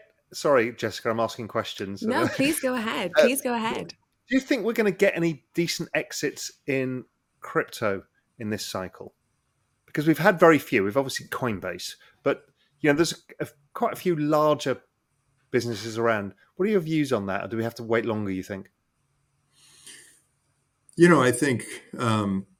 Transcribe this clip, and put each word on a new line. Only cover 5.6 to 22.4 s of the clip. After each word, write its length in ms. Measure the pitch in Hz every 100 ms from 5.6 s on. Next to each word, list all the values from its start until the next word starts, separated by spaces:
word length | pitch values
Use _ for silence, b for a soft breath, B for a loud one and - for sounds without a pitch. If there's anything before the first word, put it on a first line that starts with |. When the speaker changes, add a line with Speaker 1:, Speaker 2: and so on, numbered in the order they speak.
| 170 - 170
Speaker 1:
exits 580 | 156 - - 147 - - - -
in 380 | 135 127 127 - _ _ _
crypto 640 | - 160 - - 110 98 - _ _ -
in 120 | 110
this 160 | 104 -
cycle? 480 | 98 92 - 104 _ _ _ _ _ _ _ _
Because 220 | - 151
we've 120 | 156
had 200 | 185 175
very 200 | 170 147
few. 240 | - 117
We've 140 | 98 123
obviously 300 | 135 - -
Coinbase, 680 | - 127 95 90 90 - - b b
but, 240 | 139 139 _ _ _ _
you 80 | 151
know, 60 | 143
there's 280 | 165 - - -
a, 60 | 147
a, 20 | - _
quite 200 | - 233
a 40 | -
few 180 | 185 160
larger 680 | 147 151 151 147 139 123 _ _ _ _ _ _ _
businesses 460 | 123 117 104 113 110
around. 360 | 117 107 98 - b -
What 120 | 196
are 40 |
your 100 | 208
views 320 | 156 156 139
on 140 | 117 98
that? 180 | 95 95
Or 20 |
do 100 | 113
we 60 |
have 120 | 113 -
to 80 |
wait 220 | 110 117 117
longer, 260 | 107 101
you 120 | 92
think? 280 | 90 95 - _ _ _ _ _ _ _ _ B B B B B B B B _ _ _ _ _ _ -
Speaker 3:
You 120 | 175
know, 120 | 156
I 100 | 123
think, 340 | 117 147 110 - - - -
um, 480 | 120 110 98 95